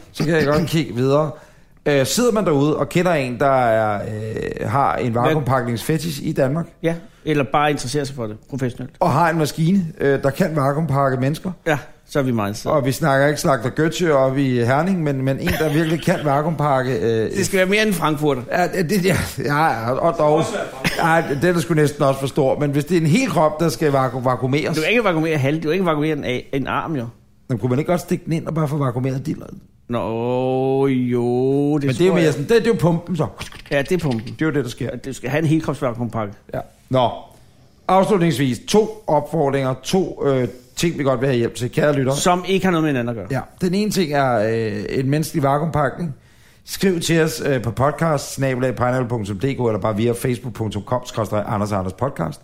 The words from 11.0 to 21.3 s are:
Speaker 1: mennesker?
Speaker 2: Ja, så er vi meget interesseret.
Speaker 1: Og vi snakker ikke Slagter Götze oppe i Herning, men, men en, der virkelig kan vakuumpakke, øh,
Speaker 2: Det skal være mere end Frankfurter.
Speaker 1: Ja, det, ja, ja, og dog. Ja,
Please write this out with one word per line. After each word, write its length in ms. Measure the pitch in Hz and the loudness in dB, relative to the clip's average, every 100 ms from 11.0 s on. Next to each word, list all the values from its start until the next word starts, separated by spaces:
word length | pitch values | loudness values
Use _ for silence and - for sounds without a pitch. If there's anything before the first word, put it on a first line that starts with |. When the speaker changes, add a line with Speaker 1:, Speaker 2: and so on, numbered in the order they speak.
| 139 127 | 2 2
Speaker 1:
mennesker? 340 | 131 156 190 170 - | 0 -2 -6 -6 -2
Speaker 2:
Ja, 120 | 147 - - - | -2 -4 -18 -6
så 100 | 151 | -2
er 40 | |
vi 80 | 131 | 0
meget 160 | 117 101 | 0 -2
interesseret. 280 | 104 - 151 | -4 -2 0
Speaker 1:
Og 80 | 135 | 0
vi 60 | |
snakker 340 | 127 165 135 143 | 0 2 4 4
ikke 140 | 147 | 2
Slagter 300 | 170 135 120 | 0 0 0
Götze 400 | 107 160 156 175 | 0 0 0 2
oppe 340 | 143 135 131 | 4 4 2
i 140 | 139 123 | 2 2
Herning, 440 | 117 135 175 190 | 2 2 2 0
men, 200 | 151 135 | 0 0
men 140 | 131 135 | 0 0
en, 80 | 165 170 | -2 0
der 140 | 156 | 0
virkelig 300 | 147 160 165 | 2 0 0
kan 140 | - 180 | 0 0
vakuumpakke, 720 | 151 139 151 147 147 135 127 123 | 2 0 0 0 2 2 0 0
øh, 300 | 104 113 107 | 0 0 0
Speaker 2:
Det 160 | - 180 | -2 0
skal 120 | 190 | 2
være 80 | 185 | 2
mere 160 | 208 220 | 2 2
end 60 | |
Frankfurter. 480 | 180 156 147 151 131 117 | 0 0 0 0 0 -2
Speaker 1:
Ja, 300 | - 175 165 | -2 0 0
det, 220 | 160 208 | 0 0
ja, 120 | 180 170 - - | 2 0 -2 -4
ja, 460 | - 147 160 113 113 | -2 2 2 0 -2
og 220 | 131 170 165 | 0 0 2
dog. 240 | 151 156 160 196 - - 160 - | 4 2 2 -4 -6 -6 -4 0
Ja, 260 | 165 165 160 | 2 2 0